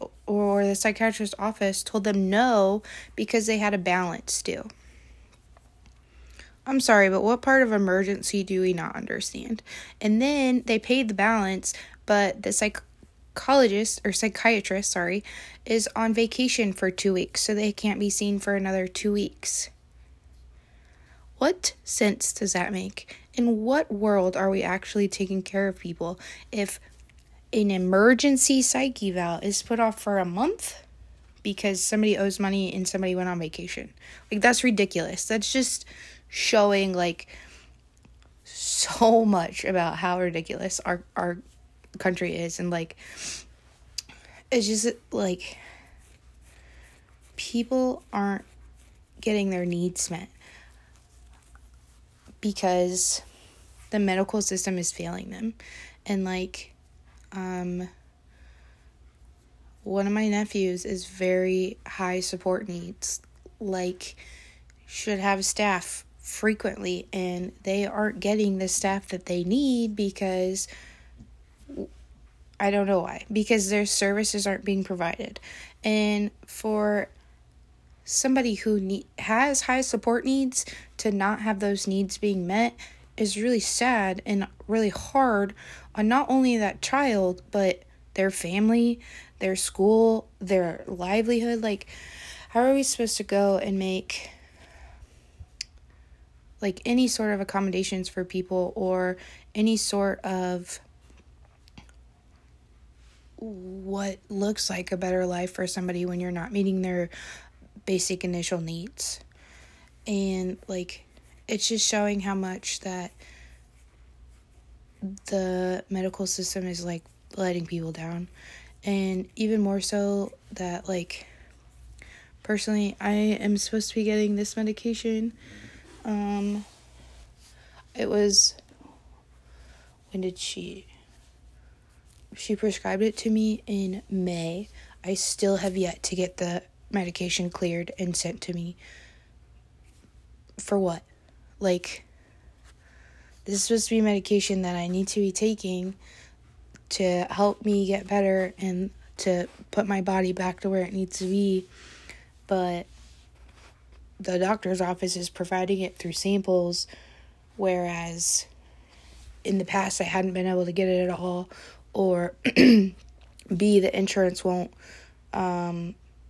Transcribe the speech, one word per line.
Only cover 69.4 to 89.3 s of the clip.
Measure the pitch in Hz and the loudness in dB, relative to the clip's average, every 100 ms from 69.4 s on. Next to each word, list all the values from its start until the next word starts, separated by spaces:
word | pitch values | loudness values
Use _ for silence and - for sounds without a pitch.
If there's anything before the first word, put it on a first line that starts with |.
need | 175 240 277 247 226 208 | 2 2 4 2 0 0
because, | 202 190 196 185 185 190 - - - - - - - - - _ - 277 - - - - - _ - _ | -4 -2 -2 0 0 -2 -8 -12 -20 -20 -20 -20 -20 -20 -20 _ -16 -12 -12 -16 -20 -20 -20 _ -20 _
I | 202 | 2
don't | 202 196 | 2 4
know | 190 | 2
why, | - - - | 0 -8 -4
because | 214 208 220 190 | -2 2 2 2
their | 208 208 | 0 2
services | - 196 202 214 208 202 | 0 2 2 0 -2 -2
aren't | 196 202 | -2 -2
being | 196 | -2
provided. | 190 180 170 - - - - - - - | -2 -4 -4 -4 -10 -12 -18 -18 -20 -6
And | 220 214 208 208 208 - - | 0 2 2 2 -2 -6 -18
for | - 220 214 208 208 - - - - - - - - _ - - | -8 -2 0 2 0 -2 -10 -20 -20 -20 -20 -20 -20 _ -20 -4
somebody | - 262 262 240 202 | 0 4 4 2 0
who | 220 208 | 2 0
ne-, | 190 196 - - | 0 -4 -6 -12
has | - 220 285 277 | 0 2 4 2
high | - 254 | 0 0
support | 262 220 233 240 262 | 0 0 2 0 2
needs | 269 262 - - - - - | 2 0 -2 -6 -12 -16 -4
to | 220 | -2
not | 202 196 214 | 2 0 0
have | 214 202 | -2 0
those | 202 196 - | 0 0 0
needs | 196 190 - | 0 -2 0
being | 208 190 175 | 0 0 0
met | 202 233 233 - - - - | 2 2 -2 -20 -20 -20 -2
is | 214 202 | -2 0
really | 233 233 | 2 2
sad | - - 240 233 190 190 - | 0 0 2 2 2 -2 -2
and | 202 190 - - | -2 -2 -8 -2
really | 220 214 | 2 2
hard | - - 269 262 208 196 - - - - | -2 0 2 4 4 0 -4 -18 -20 -12
on | - 214 | 0 4
not | 254 285 | 4 4
only | 262 254 233 | 4 4 4
that | 202 - | 0 -2
child, | - 269 285 214 185 180 - | 0 2 2 2 2 -2 -4
but | 202 190 180 - - - - | 2 2 2 -8 -20 -10 0
their | 190 | 0
family, | 190 170 190 220 233 233 233 - - - | 0 -4 2 4 4 4 0 -8 -20 -20